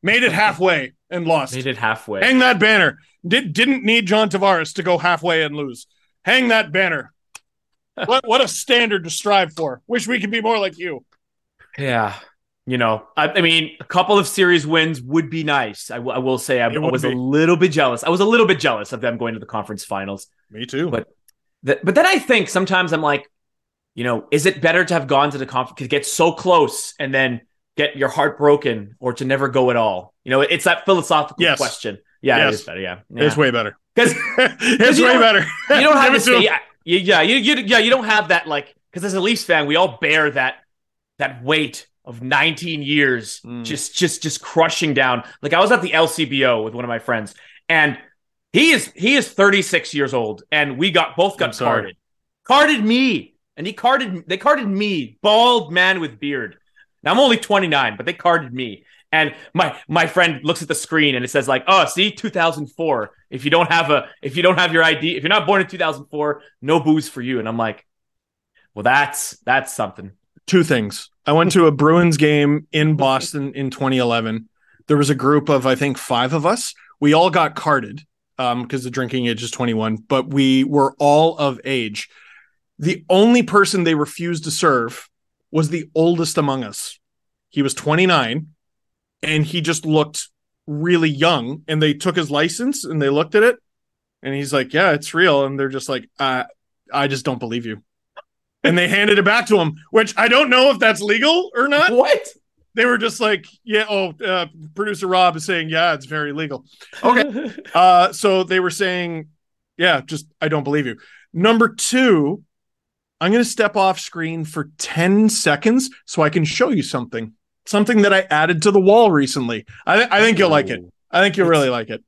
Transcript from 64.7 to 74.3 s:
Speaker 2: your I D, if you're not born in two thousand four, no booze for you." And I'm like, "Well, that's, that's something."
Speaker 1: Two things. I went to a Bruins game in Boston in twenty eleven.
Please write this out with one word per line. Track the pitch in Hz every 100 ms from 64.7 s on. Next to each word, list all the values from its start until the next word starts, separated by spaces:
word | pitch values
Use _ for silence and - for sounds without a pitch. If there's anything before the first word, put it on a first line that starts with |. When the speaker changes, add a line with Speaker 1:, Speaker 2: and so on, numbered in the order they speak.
Speaker 2:
your | 165
I | 160
D, | 151 160 170
if |
you're | 151
not | 208 160
born | 202
in | 185
two | 185
thousand | 165 135 143
four, | 151 147 143 _ _
no | 131 160
booze | 147 156 -
for | -
you." | 123 123
And | 110
I'm | 117
like, | 110 104 _ _ _ _ _ _ _ _ _
"Well, | -
that's, | 107 135 143 - - - -
that's | 131 131
something." | - 104 - 95 _ _ _ -
Speaker 1:
Two | 185
things. | 160 131 104 - - _ -
I |
went | 156 175
to | 190 165
a |
Bruins | 143 147 170 175 151
game | 151 147 143 147 -
in | 156 151 151
Boston | 135 131 - 147 139
in | 131 135
twenty | 123 135 131
eleven. | 120 117 113